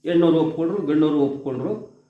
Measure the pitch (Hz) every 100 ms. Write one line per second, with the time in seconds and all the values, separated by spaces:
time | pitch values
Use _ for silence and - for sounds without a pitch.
0 | - 170 170 160 160 165 165 196 151 151
1 | 151 147 139 - 143 123 156 220 - _